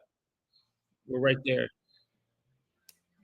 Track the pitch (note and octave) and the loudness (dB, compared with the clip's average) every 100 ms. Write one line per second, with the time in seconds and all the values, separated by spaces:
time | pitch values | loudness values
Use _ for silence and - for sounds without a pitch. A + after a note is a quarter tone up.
0 | _ _ _ _ _ _ _ _ _ _ | _ _ _ _ _ _ _ _ _ _
1 | - C3 C3+ C3 C3+ B2+ A#2 - _ _ | -8 0 2 2 0 -2 -2 -6 _ _
2 | _ _ _ _ _ _ _ _ - - | _ _ _ _ _ _ _ _ -20 -20
3 | _ _ | _ _